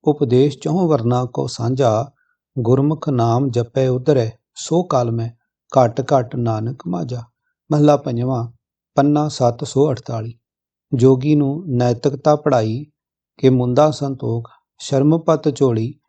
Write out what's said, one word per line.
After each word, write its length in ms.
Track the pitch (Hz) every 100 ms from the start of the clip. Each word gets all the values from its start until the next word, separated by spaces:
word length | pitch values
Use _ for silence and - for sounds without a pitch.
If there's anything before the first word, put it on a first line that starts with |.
ਉਪਦੇਸ਼ 560 | 156 147 113 123 143 143
ਚਹੁ 280 | 156 175 170
ਵਰਨਾ 380 | 139 117 123 123
ਕੋ 220 | - 139
ਸਾਂਝਾ, 640 | - 117 131 123 107 - _ _ _ _ 131
ਗੁਰਮੁਖ 500 | 113 135 147 156 151
ਨਾਮ 400 | 123 117 120 139
ਜਪੈ 380 | 120 117 135 131
ਉਧਰੈ, 440 | 127 139 135 113 - _ -
ਸੋ 280 | - 165
ਕਾਲ 280 | 180 135 117
ਮੈਂ 180 | 113 117 _ _ _ _ 135
ਘਟ 240 | 120 127
ਘਟ 340 | 127 135 120 127
ਨਾਨਕ 480 | 117 110 113 135 175
ਮਾਝਾ।" 360 | 175 135 120 - _ _ _ -
ਮਹਲਾ 260 | 151 147 143
ਪੰਜਵਾਂ, 540 | 143 117 127 123 117 _ _ _ _ -
ਪੰਨਾ 320 | 143 147 151
ਸੱਤ 360 | - 120 117
ਸੌ 280 | - 131 151
ਅਠਤਾਲੀ। 420 | 123 - 113 117 - _ _ _ _ -
ਜੋਗੀ 420 | 127 131 131 151 147
ਨੂੰ 280 | 139 151 185
ਨੈਤਿਕਤਾ 680 | 123 123 120 139 135 156 151
ਪੜ੍ਹਾਈ 500 | 151 123 110 120 151 _ _ _ _ -
ਕਿ 120 | 131
ਮੁੰਦਾ 420 | 127 123 123 151
ਸੰਤੋਖ, 580 | - 139 127 117 117 113 _ _ _
ਸ਼ਰਮ 420 | - 135 147 165
ਪਤ 360 | 160 156 156 127
ਝੋਲੀ, 380 | 135 113 113 -